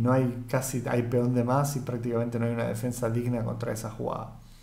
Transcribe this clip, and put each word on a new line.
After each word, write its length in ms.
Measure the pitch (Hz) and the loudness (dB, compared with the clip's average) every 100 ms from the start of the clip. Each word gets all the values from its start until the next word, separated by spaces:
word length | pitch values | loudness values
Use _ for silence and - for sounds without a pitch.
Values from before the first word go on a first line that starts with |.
no 120 | 117 | 4
hay 340 | 131 127 117 - | 4 4 0 -2
casi, 340 | 135 123 131 117 | -2 -2 -4 0
hay 140 | 123 | 0
peón 320 | 117 123 120 | 2 2 2
de 100 | 123 | 2
más 320 | 120 135 143 143 | 4 4 2 0
y 40 | |
prácticamente 580 | 117 123 117 117 120 120 | -4 -4 0 0 0 0
no 80 | 117 | 0
hay 60 | |
una 120 | 117 | 0
defensa 460 | 117 113 123 117 117 | -2 -2 -2 -2 0
digna 340 | 117 120 120 | 0 0 0
contra 280 | 113 113 117 | -2 -4 -4
esa 180 | 113 113 | -4 -6
jugada. 460 | 110 120 120 117 - - - | -6 -4 -4 -6 -12 -18 -20